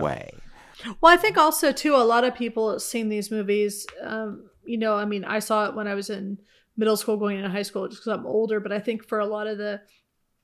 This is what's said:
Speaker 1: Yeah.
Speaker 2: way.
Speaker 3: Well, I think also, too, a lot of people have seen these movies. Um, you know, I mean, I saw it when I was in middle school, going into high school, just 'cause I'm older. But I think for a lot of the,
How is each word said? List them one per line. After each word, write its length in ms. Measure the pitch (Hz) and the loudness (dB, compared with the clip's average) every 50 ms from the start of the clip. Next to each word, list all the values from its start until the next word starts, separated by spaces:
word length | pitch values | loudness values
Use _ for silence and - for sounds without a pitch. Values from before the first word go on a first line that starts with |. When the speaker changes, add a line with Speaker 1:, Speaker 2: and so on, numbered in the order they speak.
| 78 | 0
Speaker 1:
Yeah. 60 | 73 | -2
Speaker 2:
way. 200 | 67 - - - - - - - - - - - - - - 233 208 - - | -4 -4 -8 -14 -16 -18 -20 -20 -20 -20 -20 -20 -20 -16 -16 -14 0 6 8
Speaker 3:
Well, 100 | 330 349 | 8 8
I 60 | 349 | 8
think 180 | 381 427 359 | 6 4 4
also, 340 | 359 311 311 311 - - 285 | 6 6 6 4 4 2 2
too, 240 | - - - 302 285 | 2 2 2 4 4
a 40 | 262 233 | 6 6
lot 200 | 226 233 233 247 | 6 6 4 4
of 100 | 247 247 | 2 0
people 360 | - 240 233 226 226 220 214 196 | -2 -4 -4 -2 0 0 0 0
have 80 | - | -2
seen 300 | - - - 233 226 214 | -4 -4 -4 -4 -2 -2
these 200 | 214 208 196 208 | -2 -4 -4 -4
movies. 560 | 220 214 202 196 202 208 208 208 202 - - - - - - | -4 -4 0 0 2 2 2 0 -2 -6 -12 -14 -14 -12 -10
Um, 460 | - 220 220 220 208 202 - - 196 _ _ - | -8 -8 -6 -6 -8 -10 -12 -16 -20 _ _ -10
you 140 | - 233 220 | -6 -4 -2
know, 180 | 226 220 214 | 0 0 0
I 80 | 202 208 | 0 0
mean, 180 | 208 208 202 180 | -2 -2 -4 -4
I 140 | - 208 214 | -2 -4 -2
saw 260 | 208 - 220 214 208 | -2 0 0 0 0
it 80 | 196 - | 0 -2
when 120 | 214 208 | -4 -6
I 60 | 202 202 | -4 -4
was 160 | 202 196 202 | -4 -6 -6
in 300 | 208 196 196 196 202 - _ _ _ _ _ _ _ 220 | -8 -8 -8 -8 -10 -10 _ _ _ _ _ _ _ 0
middle 180 | 220 220 214 | 2 2 2
school, 200 | 208 - - 214 | 2 0 -2 -2
going 220 | 208 214 202 202 196 | -2 -2 -2 -2 -4
into 100 | 196 190 | -4 -4
high 140 | 180 208 196 | -4 -4 -4
school, 260 | 196 - 196 190 - | -4 -6 -6 -8 -8
just 160 | 226 - - | -10 -8 -6
'cause 80 | 220 214 | -6 -6
I'm 140 | 220 - | -4 -4
older. 340 | - - 214 220 220 220 208 | -2 0 0 0 0 0 -2
But 100 | 196 202 | -2 -4
I 80 | 202 208 | -4 -4
think 220 | 208 240 220 214 - | -4 -4 -6 -6 -6
for 160 | - 226 214 | -4 -4 -2
a 60 | 208 | -2
lot 200 | 208 214 208 214 | -2 -4 -4 -6
of 100 | 220 214 | -6 -6
the, 240 | 202 208 208 202 208 208 _ _ _ _ _ _ _ _ _ _ _ | -6 -6 -6 -8 -8 -12 _ _ _ _ _ _ _ _ _ _ _